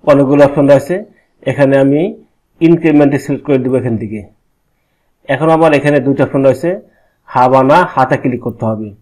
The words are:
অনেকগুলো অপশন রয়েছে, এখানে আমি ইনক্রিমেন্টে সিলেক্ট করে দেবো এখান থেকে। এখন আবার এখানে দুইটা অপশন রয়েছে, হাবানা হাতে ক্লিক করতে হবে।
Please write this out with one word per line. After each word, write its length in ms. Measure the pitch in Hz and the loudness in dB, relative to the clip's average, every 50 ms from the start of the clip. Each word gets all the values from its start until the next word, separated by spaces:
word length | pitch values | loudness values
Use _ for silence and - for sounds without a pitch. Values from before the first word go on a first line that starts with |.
| - | 2
অনেকগুলো 420 | - 143 139 143 131 147 185 190 | 2 2 2 2 2 4 4 4
অপশন 240 | 180 - 156 143 139 | 2 2 0 2 4
রয়েছে, 340 | - 147 - - 180 190 220 _ _ _ _ _ _ _ | 2 2 2 -4 -6 -8 -8 _ _ _ _ _ _ _
এখানে 360 | - 135 127 139 143 135 139 | -8 -8 -2 0 0 2 2
আমি 460 | 139 139 139 143 151 165 - - - _ _ _ _ _ _ _ _ | 2 2 2 0 0 -2 -4 -6 -12 _ _ _ _ _ _ _ _
ইনক্রিমেন্টে 600 | 165 165 170 165 165 160 147 147 147 143 143 135 | 2 2 2 2 2 2 2 4 2 2 0 -2
সিলেক্ট 260 | - - 143 123 - | -4 -6 -8 -8 -2
করে 120 | - 139 | -2 -2
দেবো 180 | 131 123 127 131 | 0 0 -2 -2
এখান 220 | 127 113 127 113 | -2 -2 -4 -6
থেকে। 260 | 107 120 98 107 104 95 - _ _ _ _ _ _ _ _ _ _ _ _ _ _ _ _ _ _ _ | -6 -6 -8 -10 -12 -14 -16 _ _ _ _ _ _ _ _ _ _ _ _ _ _ _ _ _ _ _
এখন 220 | - 139 131 156 160 | -6 -4 -2 0 0
আবার 240 | 160 156 165 156 147 | 2 2 2 2 2
এখানে 260 | 139 139 147 147 143 | 2 0 0 0 0
দুইটা 240 | 123 139 135 143 139 | 0 -2 -2 -2 -2
অপশন 200 | - - 139 135 | -2 -2 0 0
রয়েছে, 380 | 135 127 - - 170 185 214 - _ _ _ _ _ _ _ _ | 0 0 0 -4 -6 -6 -6 -10 _ _ _ _ _ _ _ _
হাবানা 580 | - - - 127 127 131 131 131 135 147 - 175 | -6 -2 0 0 2 2 2 2 4 2 2 2
হাতে 340 | - - 135 131 - 147 | 0 0 -2 0 0 -2
ক্লিক 240 | 135 - 135 120 120 | -4 -4 -6 -6 -6
করতে 240 | - 120 110 - 117 | -8 -10 -8 -6 -6
হবে। 280 | 110 110 107 110 104 101 _ | -6 -6 -6 -10 -14 -16 _